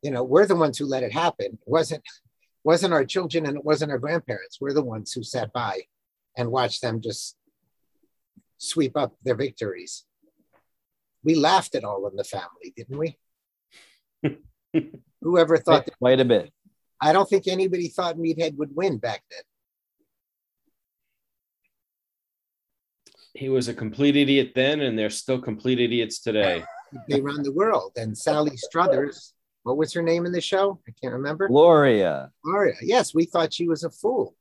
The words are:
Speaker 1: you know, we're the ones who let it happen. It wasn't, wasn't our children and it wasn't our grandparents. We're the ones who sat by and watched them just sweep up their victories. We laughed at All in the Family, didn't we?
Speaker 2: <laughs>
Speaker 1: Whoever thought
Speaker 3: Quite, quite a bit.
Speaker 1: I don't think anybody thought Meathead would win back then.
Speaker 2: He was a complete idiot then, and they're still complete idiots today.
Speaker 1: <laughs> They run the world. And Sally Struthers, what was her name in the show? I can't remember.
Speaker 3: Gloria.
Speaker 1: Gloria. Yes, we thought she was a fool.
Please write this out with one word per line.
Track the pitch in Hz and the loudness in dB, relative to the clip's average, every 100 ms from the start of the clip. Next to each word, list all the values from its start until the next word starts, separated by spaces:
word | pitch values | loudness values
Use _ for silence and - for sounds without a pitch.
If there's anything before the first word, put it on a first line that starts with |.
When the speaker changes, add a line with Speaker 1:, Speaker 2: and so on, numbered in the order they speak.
Speaker 1:
you | 147 | -4
know, | 127 | -4
we're | 127 151 202 | 0 0 2
the | 175 | 2
ones | 156 117 | 0 -2
who | 143 | -6
let | 131 | -4
it | 120 | -4
happen. | 127 170 - 101 | -4 -4 -4 -10
It | 110 - | -10 -2
wasn't, | 151 160 151 - - _ _ _ _ | -2 -2 -6 -14 -20 _ _ _ _
wasn't | 147 170 185 | 2 2 4
our | 160 | 2
children | 135 190 170 165 | 0 -2 -2 -2
and | 151 143 | -4 -6
it | |
wasn't | 147 151 151 | -2 0 0
our | 131 | -4
grandparents. | 143 165 143 104 - - | -4 -4 -4 -10 -10 -10
We're | 139 | -2
the | 139 | -2
ones | 131 110 98 | -2 -8 -10
who | - | -10
sat | 117 127 104 | -8 -6 -6
by | 123 113 95 - _ _ _ _ - | -4 -4 -6 -12 _ _ _ _ -8
and | 120 | -4
watched | 127 120 - | 0 -2 -2
them | 120 113 | -4 -4
just | 113 101 - - _ _ _ _ _ _ _ _ _ _ _ _ | -6 -10 -12 -16 _ _ _ _ _ _ _ _ _ _ _ _
sweep | - - 135 147 | -6 -2 0 0
up | 127 _ | -4 _
their | 127 113 | -4 -2
victories. | 135 - 104 90 90 - _ _ _ _ _ _ _ _ _ _ _ _ | -4 -6 -8 -8 -14 -18 _ _ _ _ _ _ _ _ _ _ _ _
We | 151 | 0
laughed | 160 151 190 - | 2 4 2 2
at | 139 | -6
All | 107 101 101 | -6 -6 -6
in | 98 | -6
the | |
Family, | 101 98 87 _ 90 104 | -8 -8 -12 _ -20 -18
didn't | 117 139 | -14 -6
we? | 160 - _ _ _ _ _ - _ _ _ _ | -6 -8 _ _ _ _ _ -20 _ _ _ _
Speaker 2:
<laughs> | 151 - - _ _ 160 - - _ _ | -6 -6 -20 _ _ -2 -2 -16 _ _
Speaker 1:
Whoever | 165 175 160 156 | 2 4 6 4
thought | - 151 | 4 2
Speaker 3:
Quite, | - - | 2 0
quite | 123 131 | 4 4
a | |
bit. | 123 110 87 _ _ _ _ _ | 6 4 2 _ _ _ _ _
Speaker 1:
I | 147 | 2
don't | 175 196 | 4 4
think | 196 185 | 2 0
anybody | 185 190 175 170 | 0 0 -2 -4
thought | - 180 165 | -4 -4 -2
Meathead | 165 156 160 143 | -4 -2 -4 -4
would | 147 | -6
win | 139 190 123 | -2 -2 -2
back | 117 104 _ | -6 -8 _
then. | - - _ _ _ _ _ _ _ _ _ _ _ _ _ _ _ _ _ _ _ _ _ _ _ _ _ _ _ _ _ _ _ _ _ _ _ _ _ _ | -20 -20 _ _ _ _ _ _ _ _ _ _ _ _ _ _ _ _ _ _ _ _ _ _ _ _ _ _ _ _ _ _ _ _ _ _ _ _ _ _
Speaker 2:
He | - 135 | -12 -2
was | 131 123 | -2 -2
a | |
complete | 117 110 107 143 143 | -6 -8 2 4 4
idiot | 139 139 127 | 4 4 2
then, | - 135 151 | 0 0 2
and | 135 110 | -2 -2
they're | 107 | -2
still | - - 127 | -4 -4 -4
complete | 123 107 127 123 | -4 -4 0 2
idiots | 120 120 110 - | 2 0 -2 -4
today. | - 107 98 87 82 | -2 0 2 0 -6
Speaker 1:
<laughs> | - - 131 110 | -16 -18 -18 -2
They | 143 | -2
run | 139 147 | 0 -4
the | 139 | -4
world. | 143 220 196 92 - | 0 2 0 -2 -8
And | 113 110 | -8 -4
Sally | - 151 151 131 | 0 2 0 -2
Struthers, | - 165 185 135 143 - - _ _ _ | -6 0 2 2 0 -6 -20 _ _ _
what | 117 139 | -4 -2
was | 156 | 0
her | 175 | 0
name | 165 170 | 0 0
in | 175 | 0
the | 180 | -4
show? | - 190 202 196 - | -2 0 0 -2 -16
I | - | -10
can't | 131 | -8
remember. | 120 143 156 196 | -6 -6 -2 2
Speaker 3:
Gloria. | 131 170 160 139 110 90 71 67 _ | 8 10 10 8 6 4 0 -8 _
Speaker 1:
Gloria. | 156 196 190 - | -4 0 0 0
Yes, | 117 247 - | 0 2 2
we | 156 160 | 0 0
thought | 175 160 | 0 -2
she | - 170 | -2 -2
was | 156 | -2
a | 165 | -4
fool. | - 214 247 - _ | -4 -2 -2 -4 _